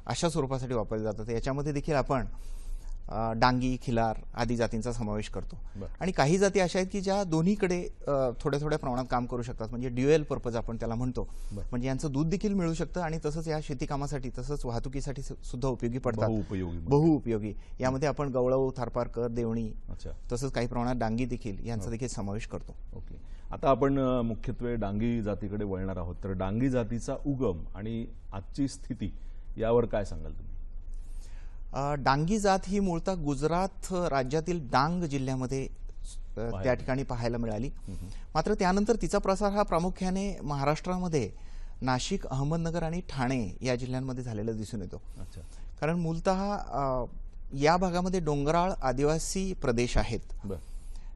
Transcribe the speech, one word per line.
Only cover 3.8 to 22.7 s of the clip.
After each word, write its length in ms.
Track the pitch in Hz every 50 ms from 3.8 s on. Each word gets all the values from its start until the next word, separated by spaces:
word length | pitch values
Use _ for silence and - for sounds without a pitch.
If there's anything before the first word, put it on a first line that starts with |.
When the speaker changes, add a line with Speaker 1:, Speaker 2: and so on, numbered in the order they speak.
Speaker 1:
खिलार 340 | - - 120 113 113 113 110 107 - - -
आदी 220 | 110 120 117 123
जातींचा 360 | 117 117 104 117 113 107 123
समावेश 380 | 117 117 117 104 107 107 104 -
करतो. 280 | - 98 92 - - - - - -
Speaker 2:
बरं. 140 | 101 98 - - -
Speaker 1:
आणि 100 | - 185
काही 260 | 185 - 139 143 170
जाती 220 | 196 202 196 180 202
अशा 200 | 185 165 - 196
आहेत 120 | 185 185
की 100 | - 202
ज्या 220 | 185 196 196 202 202
दोन्हीकडे, 640 | 175 160 160 160 190 214 208 - 180 185 175 175 - - - -
अ, 220 | - 143 135 131 127 117 -
थोड्या 180 | - 151 139 143
थोड्या 180 | 147 151 151 151
प्रमाणात 260 | - 139 123 123 131 123
काम 140 | 127 123 123
करू 160 | 120 127 123
शकतात, 280 | 117 123 120 - 113 104
म्हणजे 200 | 117 123 123 131
ड्युअल 340 | 120 120 127 139 156 160 151
पर्पज 320 | - 139 123 - 123 113
आपण 200 | 117 110 - 117
त्याला 200 | 110 117 113 117
म्हणतो. 280 | 120 127 127 123 120 104
Speaker 2:
बरं. 420 | - - - - - 110 98 92 -
Speaker 1:
म्हणजे 160 | 127 123 123
यांचं 240 | 131 131 131 - 156
दूध 180 | 127 135 156 160
देखील 240 | 185 196 - 214 202
मिळू 200 | 196 170 165 165
शकतं 280 | - 165 151 - 180
आणि 180 | 175 156 160 160 -
तसंच 220 | 147 147 170 156
या 120 | 160 156 156 151
शेती 220 | - 147 127 156
कामासाठी, 440 | - 151 139 143 139 147 139 123 123 -
तसंच 280 | - 123 131 147 135 -
वाहतुकीसाठी 560 | 127 117 117 113 139 135 139 123 143 127 135
सु-, 220 | 135 - 131 - -
सुद्धा 260 | - - 123 123 135
उपयोगी 280 | 127 113 - 120 117
पडतात. 320 | 131 - 127 117 113 113 110
Speaker 2:
बहुउपयोगी 440 | 113 107 95 - 107 95 92 87 85
म्हणजे? 160 | 85 80 82
Speaker 1:
बहुउपयोगी. 640 | 139 143 156 165 156 131 - 117 113 107 104 107 101 - - - - -
यामध्ये 300 | 127 127 131 131 151 147
आपण 200 | 127 113 147 143
गवळाऊ, 420 | 120 127 123 127 131 131 135 131 123
थारपारकर, 500 | 131 123 117 - 123 120 110 - 117 120
देवणी, 440 | 123 117 120 117 113 113 117 113 110 - - - -
Speaker 2:
अच्छा. 200 | - - - 87 - - - -
Speaker 1:
तसंच 200 | 120 117 135 135
काही 160 | 127 131 120
प्रमाणात 280 | 117 120 120 117 123 127
डांगी 300 | 123 117 110 110 117 127
देखील 420 | 120 123 113 - 120 98 - -
यांचा 180 | 113 117 110 92
Speaker 2:
हो. 60 | -
Speaker 1:
देखील 160 | 117 113 127
समावेश 400 | 113 - 117 98 101 98 107 -
करतो. 280 | - - - - -